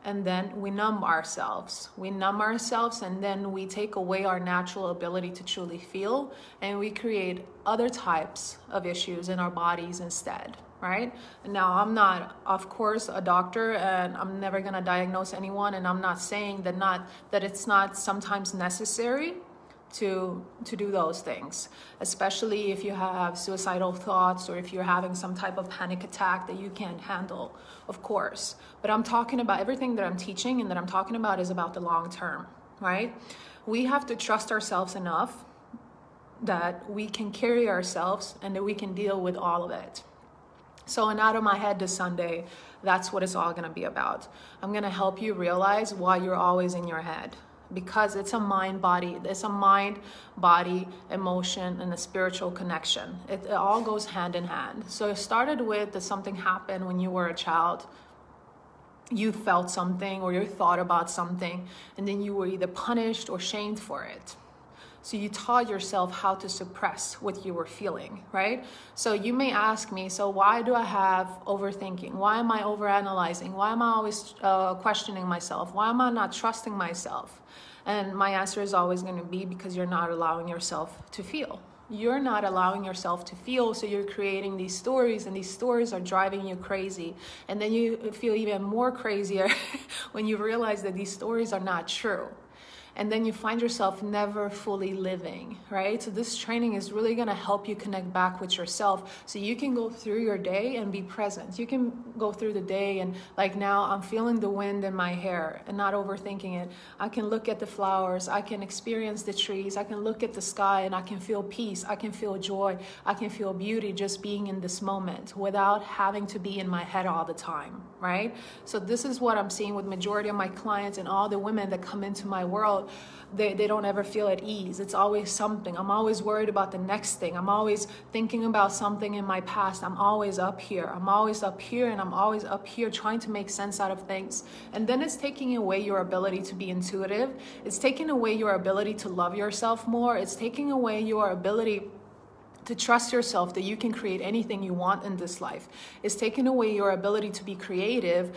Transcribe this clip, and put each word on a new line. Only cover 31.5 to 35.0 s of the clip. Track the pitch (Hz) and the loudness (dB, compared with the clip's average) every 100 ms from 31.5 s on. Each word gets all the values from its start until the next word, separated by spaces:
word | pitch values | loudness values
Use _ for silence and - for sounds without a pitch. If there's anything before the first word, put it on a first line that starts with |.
| 180 170 | -2 -2
the | 175 | -2
long | 170 170 170 | 0 0 0
term, | 180 180 147 135 - - - | -6 -6 -6 -10 -18 -20 -4
right? | 185 190 233 - - - - - - | 0 0 -2 -6 -16 -18 -20 -12 -2
We | 233 262 | 0 2
have | 277 269 | 2 0
to | 233 | -4
trust | - 190 - | 0 0 2
ourselves | 214 - 180 185 | -2 0 -2 -2
enough | 196 | -4